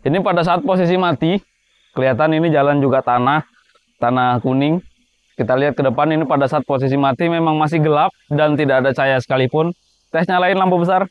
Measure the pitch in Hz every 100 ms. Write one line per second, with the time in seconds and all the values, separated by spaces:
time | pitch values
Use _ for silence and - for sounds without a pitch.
0 | - 175 196 175 175 175 277 185 175 185
1 | 175 143 160 202 _ _ _ _ _ -
2 | 131 123 156 156 170 151 143 143 139 131
3 | 131 123 123 151 - _ _ _ _ _
4 | 120 127 127 123 131 131 143 175 - _
5 | _ _ _ - 117 127 147 139 131 117
6 | 151 156 147 147 135 151 - 139 135 139
7 | 139 131 170 170 165 156 156 160 156 147
8 | 185 _ _ 147 151 147 147 131 131 127
9 | 135 131 - 131 131 151 165 175 _ _
10 | _ 160 175 180 180 190 185 180 170 190
11 | 196